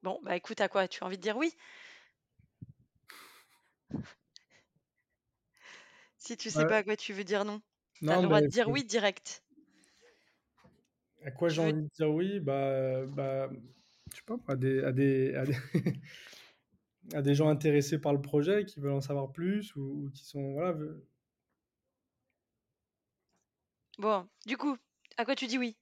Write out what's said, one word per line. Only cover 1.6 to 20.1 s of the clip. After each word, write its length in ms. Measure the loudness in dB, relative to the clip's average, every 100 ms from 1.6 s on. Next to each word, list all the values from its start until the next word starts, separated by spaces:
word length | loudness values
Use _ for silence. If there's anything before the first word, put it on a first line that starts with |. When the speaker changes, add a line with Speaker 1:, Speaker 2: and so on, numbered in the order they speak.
| -20 -20 -20 -20 _ _ _ _ _ _ -20 -20 _ _ _ -20 -20 -20 _ _ _ _ _ -10 -10 -18 _ -20 _ _ _ _ _ _ _ _ _ _ _ _ -20 -20 -20 -20 _ _
Speaker 1:
Si 180 | -14 -10
tu 120 | -6
sais 100 | 2
Speaker 2:
Ouais. 80 | 4
Speaker 1:
pas 100 | 4
à 60 |
quoi 120 | 2 -4
tu 180 | -4
veux 100 | -8
dire 220 | -2 -2 -2
non, 160 | -6 -12 _ _ _
t'as 160 | 2 4
Speaker 2:
Non, 60 |
Speaker 1:
le 60 | 6
droit 120 | 6
Speaker 2:
mais 80 | 6
Speaker 1:
de 40 |
dire 140 | 2 2
Speaker 2:
c'est 60 |
Speaker 1:
oui 140 | 0 0
direct. 580 | 2 0 -2 -12 -16 _ _ _ _ _ _ -20 _ _ _ _ _ -20 _ _ _ _ _ -14
Speaker 2:
À 60 |
quoi 180 | 0 0
Speaker 1:
Tu 60 | 2
Speaker 2:
j'ai 60 |
Speaker 1:
veux 60 | 2
Speaker 2:
envie 160 | 2
de 60 | -2 0
dire 140 | 2
oui ? 300 | 2 0 -2
Bah, 680 | -2 0 0 0 0 -2 -4
bah, 440 | -4 -2 -2 -4 -8 -16 -20 _ _ -18
je 60 | -18
sais 60 | -8
pas, 120 | -8 -4
à 80 | 0
des, 280 | 2 2
à 80 | 2
des, 440 | 2 4 4 2 0
à 100 | -2
des, 100 | -2 0
<laughs> 300 | 0 0 -4 -8 -20 -20 -20 -20 _ _ _ _ _ -8
à 80 | -2
des 140 | 2 4
gens 140 | 4
intéressés 500 | 4 4 4 4 0
par 140 | 2
le 80 | 0
projet, 440 | 2 2 4 2 0
qui 140 | -4
veulent 140 | -2
en 80 | -2
savoir 300 | -2 -2 -4
plus 440 | -4 -2 -2 -4 -8
ou, 300 | -8 -6
ou 60 | -8